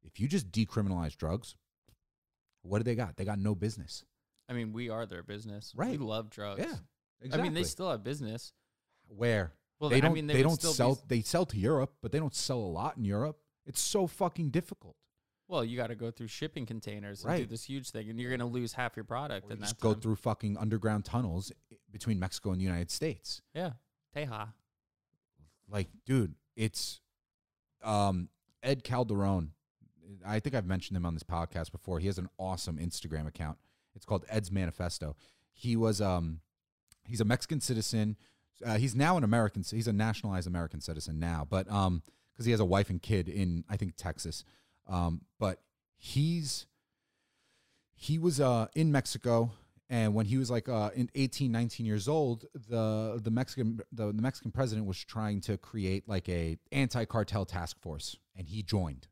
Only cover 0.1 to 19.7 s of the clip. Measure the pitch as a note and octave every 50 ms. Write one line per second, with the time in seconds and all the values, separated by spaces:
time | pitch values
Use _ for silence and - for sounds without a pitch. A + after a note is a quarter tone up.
0.1 | _ - G2+ C#3+ E3+ G3 B2 F#2 - A2 A2+ - - A2+ G2+ G2 F#2+ F2 E2+ D#2
1.1 | - _ - D#2 E2+ A2+ C3 - - _ _ _ _ _ _ _ _ _ _ _
2.1 | _ _ _ _ _ _ _ _ _ _ _ E2+ G2 G#2+ A2+ B2 A#2 A2+ A#2+ F2+
3.1 | - - G#2 G2 G#2 G2+ G2 G#2+ G#2 F2+ G2+ G#2+ A2 - D2+ C#2 - - - _
4.1 | _ _ _ _ _ _ _ - B2 A#2+ A#2 A2 G#2+ A2+ B2 A#2 A2 A2+ A#2 G2+
5.1 | F#2+ F2 E2+ G#2+ G2+ G#2 G#2+ A2 G2+ G#2 G#2 - - - D3 D3+ - D3 C3+ G#2+
6.1 | A2 A2 A2 G#2+ - - G#2 G2+ G2 G2 G3+ E4+ D#4 A2 - _ _ _ _ _
7.1 | _ _ - C3 B2+ D#3 E3+ F3 D#3 E3+ F3+ - - - F#3 F#3 C#3+ A2 G2 A#2
8.1 | C#3 D3 C#3+ G#2+ A2 A#2+ - - _ _ _ _ _ _ _ _ _ _ _ _
9.1 | A2+ G2 A#2 A#2+ A2+ G#2 F#2+ E2+ - _ _ _ _ _ D3+ D3 A#2+ C3+ C3+ E3
10.1 | E3 D#3+ D3+ D3 D3 B2+ C3+ D#3 E3 - - E3 D#3 - B2 B2 C#3 - - -
11.1 | B2+ A#2 G#2+ - - E3 F#3 - - G2+ F#2 A#2 D#3 C#3 C3 - _ _ - A2
12.1 | - D3+ D#3+ C#3+ - - - - C3+ B2 G#2+ F#2 E2 D#2+ G#2+ D3+ - - A2+ G2
13.1 | G2 G#2 B2 D#3 D3+ _ _ _ _ _ _ D3 C#3 - - - - G#3 F#3 D#3+
14.1 | - - G3 F3 - - E3 C#3+ A#2+ E3 F3 - G3 _ - - - _ _ _
15.1 | _ _ _ _ _ _ _ _ F3+ D3+ A#2+ A2+ A#2+ B2 A#2+ A2 A#2 G#2+ A#2 A2+
16.1 | A2+ - A#2 A2 - - - D#3 - D#3 B2+ A2 A#2+ A2 - A2 G#2 G#2 G2+ G2+
17.1 | G2+ G2 - A#2 E3+ F3 C3 G#2+ A#2 A2+ - - C3+ C#3 B2+ - - A2+ G#2+ G#2+
18.1 | A2+ A2+ B2 B2 C3 B2 A#2+ A#2+ A#2+ B2 A#2+ A2+ - - B2 A#2 - - A2 -
19.1 | A#2 B2 C#3+ D3 A#2 G2 F#2+ G2+ G#2+ G#2 G2+ G#2